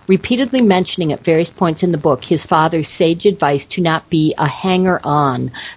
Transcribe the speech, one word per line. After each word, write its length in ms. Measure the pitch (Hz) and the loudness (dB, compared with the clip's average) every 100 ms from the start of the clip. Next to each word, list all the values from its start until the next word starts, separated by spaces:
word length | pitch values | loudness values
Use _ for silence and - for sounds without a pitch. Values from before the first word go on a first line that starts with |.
| - | 0
repeatedly 520 | 190 - 247 262 262 | 0 2 -2 0 2
mentioning 520 | 226 185 180 - 160 | 4 2 0 -4 -4
at 100 | - | -2
various 280 | - 160 170 | 0 0 0
points 340 | - 175 156 | -2 -2 0
in 80 | 180 | -2
the 60 | 165 | 0
book 260 | 160 131 | 0 0
his 200 | - 160 | -2 -2
father's 440 | - 160 160 165 151 | 0 2 2 0 -4
sage 360 | - 165 165 | 0 0 2
advice 400 | 208 190 147 143 - | 0 2 0 0 -4
to 140 | - | -2
not 300 | 170 160 - | 0 -2 -2
be 240 | 165 156 - | 0 0 0
a 100 | 147 | -2
hanger-on, 1040 | - 185 185 185 175 139 147 139 123 127 - - | -2 0 2 2 0 0 0 0 -2 -6 -10 -16